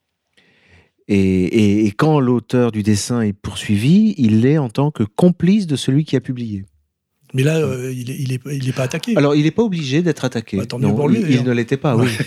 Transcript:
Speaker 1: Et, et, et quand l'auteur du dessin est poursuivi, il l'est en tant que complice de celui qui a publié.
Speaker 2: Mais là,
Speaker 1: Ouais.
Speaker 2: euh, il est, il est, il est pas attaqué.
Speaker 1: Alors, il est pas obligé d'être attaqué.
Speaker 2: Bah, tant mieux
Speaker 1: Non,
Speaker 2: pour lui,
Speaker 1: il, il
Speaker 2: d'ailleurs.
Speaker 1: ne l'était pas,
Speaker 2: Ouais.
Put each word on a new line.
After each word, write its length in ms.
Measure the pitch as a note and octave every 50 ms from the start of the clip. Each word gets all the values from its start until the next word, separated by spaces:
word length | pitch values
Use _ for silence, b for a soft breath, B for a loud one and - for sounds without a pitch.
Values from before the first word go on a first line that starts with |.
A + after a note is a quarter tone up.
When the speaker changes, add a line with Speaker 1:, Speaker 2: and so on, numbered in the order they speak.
| _ _ _ _ _ _ b b b b b b b b b b b b b b _ -
Speaker 1:
Et, 100 | G#2 G2
et, 680 | F#2+ F#2+ F#2 F#2 F#2 - - A2+ G#2+ G2+ G2+ G#2+ A2
et 60 | G2+
quand 280 | - - D3 D#3 D#3 D3
l'auteur 540 | B2+ A#2+ B2 A#2 - - - B2 A#2+ A#2 A2
du 100 | G#2+ G2
dessin 380 | G#2+ G#2 G2+ - - B2 A#2+
est 100 | A2 G#2
poursuivi, 840 | G2 - - G2 G2+ - - - G#2 G2+ A2+ C#3 F3+ G#3 A3 G#3+ - -
il 240 | A#2+ G#2+ A2 A2
l'est 160 | A#2 C3+ D3+ D#3+
en 100 | C#3 A2+
tant 240 | - - C#3 D3+
que 120 | - - A2
complice 600 | - - - F3+ F3+ F3 - E3+ F3+ G3+ A3 F#3+
de 120 | D#3+ C#3 A#2
celui 260 | - - C3+ D3 D3+
qui 140 | - - B2+
a 20 |
publié. 460 | - - B2+ A#2+ A#2+ A2+ G#2 F#2+ G2+ - _ _ _ _ _ _ _ _ _ _ _ _ -
Speaker 2:
Mais 100 | C3 C3
là, 160 | D3+ D#3+ D#3+
Speaker 1:
Ouais. 40 | D3+
Speaker 2:
euh, 300 | C3+ C3 B2 B2+ C3 C3
il 180 | B2 A#2+ B2+
est, 60 | C3+ -
il 140 | C3+ B2+ C3
est, 80 | B2+ - C#3
il 160 | D3 C#3 B2+ C3
est 60 | -
pas 100 | - C3
attaqué. 320 | B2 - E3 - A#3+ A3+
Speaker 1:
Alors, 180 | D#3 C#3+ C#3+ D3
il 120 | D3+ D3+
est 60 | D#3+
pas 120 | - G#3+ A#3+
obligé 380 | G#3+ F3+ E3 D3 C3 C3+ D#3+
d'être 240 | F3+ E3+ D3 - -
attaqué. 320 | B2+ - A2+ A2 - G#2+ F#2+
Speaker 2:
Bah, 80 | G2+
tant 140 | - A#2+ A#2+
mieux 80 | C3+ -
Speaker 1:
Non, 80 | G#2
Speaker 2:
pour 120 | A#2+ D3 D3+
lui, 120 | - A#3
Speaker 1:
il, 20 |
il 60 | G3 D#3
Speaker 2:
d'ailleurs. 140 | C3 B2 B2
Speaker 1:
ne 60 | B2+ A#2+
l'était 240 | A#2+ A#2 - C#3+ C3+
pas, 180 | - D3+ A#2+
Speaker 2:
Ouais. 140 | A2 B2+ B2 A2 G#2+ C#3+